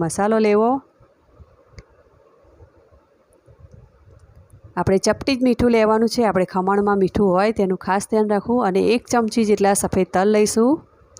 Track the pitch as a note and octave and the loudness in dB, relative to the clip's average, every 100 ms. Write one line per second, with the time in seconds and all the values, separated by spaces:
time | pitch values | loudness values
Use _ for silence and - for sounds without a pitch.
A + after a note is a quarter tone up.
0 | E3 - G#3 A3 G#3+ G#3 A3+ C4+ - _ | -4 -2 -2 0 2 2 2 -2 -6 _
1 | _ _ _ - - _ _ - - _ | _ _ _ -20 -20 _ _ -20 -20 _
2 | _ _ _ _ _ _ - _ _ _ | _ _ _ _ _ _ -20 _ _ _
3 | _ _ _ _ _ - - - - _ | _ _ _ _ _ -20 -20 -20 -20 _
4 | _ - _ - _ - - F3+ - F#3+ | _ -20 _ -20 _ -20 -14 -6 -2 0
5 | A3 G#3+ - B3+ B3+ A#3 A#3+ A3+ G#3+ A3 | 0 -2 -2 -2 0 0 2 2 2 2
6 | A3+ B3 A3 F#3 F3+ F#3+ F#3 G3+ G3+ G3+ | 0 0 0 0 -2 -4 -2 0 0 0
7 | F#3+ - G3+ F3+ G#3+ A3 F#3+ F#3 - G#3 | 0 0 2 2 0 0 -2 -2 -4 -4
8 | - A3 G#3+ G#3 - B3 G3+ F#3+ F#3 A#3+ | -2 -2 0 -2 -2 -2 0 0 0 0
9 | - B3 A3 A#3+ G#3+ G3+ G3 G3+ F#3 G3 | 0 -2 0 0 0 2 2 0 -2 -2
10 | F#3 F3+ G3+ G#3+ G#3+ A3 A#3+ D#4+ - _ | -2 0 2 2 2 2 0 0 -4 _
11 | _ | _